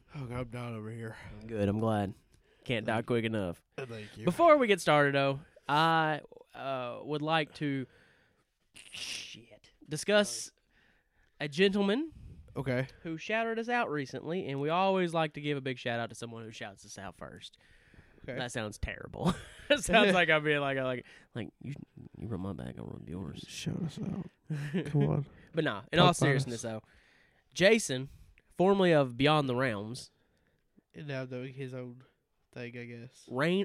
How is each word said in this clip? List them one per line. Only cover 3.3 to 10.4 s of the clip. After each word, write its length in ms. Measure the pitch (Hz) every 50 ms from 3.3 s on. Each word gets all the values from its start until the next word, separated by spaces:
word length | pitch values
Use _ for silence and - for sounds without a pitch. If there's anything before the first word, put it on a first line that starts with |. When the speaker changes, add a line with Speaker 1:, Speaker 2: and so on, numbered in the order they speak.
| 110 107 98 87 85 - _ _ _
Speaker 1:
Uh, 80 | - 135
thank 220 | 120 113 110 107 104 -
you. 80 | 107 110
Speaker 2:
Before 320 | 180 165 - 339 339 302
we 100 | 294 254 214
get 120 | 202 170
started, 340 | - 170 151 147 143 139 139
though, 260 | 139 139 139 135 143 - - _ - _ -
I, 520 | 147 151 160 165 165 160 160 156 151 143 - - - - - _ -
uh, 460 | 120 123 135 135 131 123 120 117 104 -
would 160 | 135 151 147
like 320 | 147 156 160 160 156 - -
to, 280 | - 151 143 139 135 127 - _ _ _ _ _ _ _ _ _ _ _ _ _ _ _ _ _ - - -
shit, 800 | - - - - - - - - - 107 117 - - - _ _ _ _ - -
discuss 640 | 147 151 - - 208 208 208 202 - -